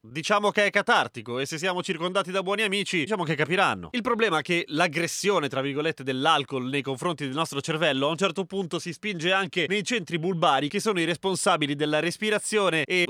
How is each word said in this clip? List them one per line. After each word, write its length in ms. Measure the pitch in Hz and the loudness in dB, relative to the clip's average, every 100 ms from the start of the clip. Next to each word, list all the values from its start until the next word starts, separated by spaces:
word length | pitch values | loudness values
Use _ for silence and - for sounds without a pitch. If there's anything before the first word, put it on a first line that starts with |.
diciamo 500 | 113 135 - 208 208 | -10 -8 2 2 4
che 140 | 190 202 | 2 2
è 40 | |
catartico 680 | 208 202 220 120 120 110 123 | 2 4 4 2 -4 -8 -6
e 60 | 139 | -4
se 120 | 160 | -2
siamo 240 | 185 180 | -2 -2
circondati 500 | 175 170 180 190 180 | -2 -2 0 0 0
da 100 | 190 | -2
buoni 220 | 185 202 | 0 0
amici, 340 | 214 202 185 175 | 0 0 0 -2
diciamo 260 | 185 208 | 0 -2
che 120 | 160 147 | 0 0
capiranno. 540 | 151 185 170 101 82 | 2 4 2 2 -4
Il 100 | 247 | -4
problema 380 | 202 220 220 160 | -2 0 2 2
è 20 | |
che 240 | 143 170 - | 0 -2 0
l'aggressione, 800 | 151 175 151 170 - 190 190 143 | 0 0 0 -4 -2 0 2 0
tra 140 | 131 | -2
virgolette, 420 | 135 139 156 151 | -2 -2 -4 -4
dell'alcol 640 | 135 131 147 156 135 135 127 | -4 0 2 2 0 -4 -2
nei 140 | 139 | -4
confronti 420 | 139 131 175 156 | -4 -4 -4 -4
del 100 | 139 | -6
nostro 280 | 139 165 139 | -4 -4 -4
cervello 460 | 151 156 160 135 143 | -4 0 0 2 0
a 20 | |
un 80 | 160 | 0
certo 260 | 190 185 | -2 -2
punto 340 | 185 196 175 170 | -6 -4 -4 -6
si 140 | 175 | -6
spinge 400 | 151 214 180 170 | -8 -6 -2 0
anche 360 | 190 190 180 156 | 2 0 -2 0
nei 160 | 208 180 | -2 0
centri 340 | 240 170 165 | -2 -2 -2
bulbari, 480 | 170 175 165 135 143 | -2 2 4 4 2
che 140 | 202 | -2
sono 180 | 226 185 | 0 0
i 60 | 165 | 0
responsabili 680 | 170 190 180 202 170 147 143 | 0 -2 0 2 2 2 0
della 240 | 151 151 | 2 2
respirazione 840 | 160 - 214 214 - 214 190 160 | 0 -2 -2 0 0 2 2 2
e 240 | 143 180 | 2 2